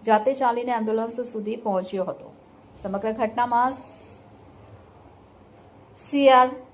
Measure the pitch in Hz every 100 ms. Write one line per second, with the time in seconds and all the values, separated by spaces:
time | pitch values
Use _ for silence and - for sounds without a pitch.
0 | - 214 220 262 254 240 240 233 220 220
1 | 226 233 240 220 208 226 214 190 185 196
2 | 185 185 - - - - - - 196 196
3 | 220 220 220 240 240 240 254 269 - -
4 | - - - - - - - - - -
5 | - - - - - - - - - -
6 | - 285 277 254 254 262 -